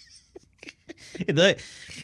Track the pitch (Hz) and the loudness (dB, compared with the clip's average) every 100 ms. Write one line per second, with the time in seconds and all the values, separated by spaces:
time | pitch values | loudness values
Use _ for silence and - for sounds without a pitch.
0 | - - _ - _ _ - - _ - | -20 -20 _ -20 _ _ -20 -20 _ -20
1 | - - 180 151 190 - - - - - | -16 -8 0 6 6 4 -4 -18 -16 -18